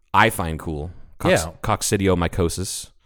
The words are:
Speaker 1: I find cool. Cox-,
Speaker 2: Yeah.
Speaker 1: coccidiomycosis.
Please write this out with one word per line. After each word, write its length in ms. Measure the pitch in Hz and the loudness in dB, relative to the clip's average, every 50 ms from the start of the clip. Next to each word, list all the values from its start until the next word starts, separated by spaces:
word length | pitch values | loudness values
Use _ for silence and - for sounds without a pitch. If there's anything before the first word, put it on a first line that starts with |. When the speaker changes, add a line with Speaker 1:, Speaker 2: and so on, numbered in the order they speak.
| _ _ - | _ _ 4
Speaker 1:
I 160 | 95 110 117 | 6 6 6
find 300 | - - 90 80 80 78 | 4 0 -4 -4 -4 -6
cool. 320 | - 87 78 73 73 87 - - - - - | -6 -8 -8 -6 -8 -10 -12 -16 -18 -20 -14
Cox-, 280 | - - - 185 107 80 | -4 0 2 2 2 0
Speaker 2:
Yeah. 60 | 82 - - - | -4 -8 -8 -4
Speaker 1:
coccidiomycosis. 1300 | 107 104 - - - 110 101 95 95 92 87 85 82 - - 87 82 - - 92 - - - - - _ _ _ | -2 -2 -2 0 -2 0 2 2 2 2 2 0 -2 0 0 -2 -2 -2 -4 -8 -8 -8 -10 -12 -16 _ _ _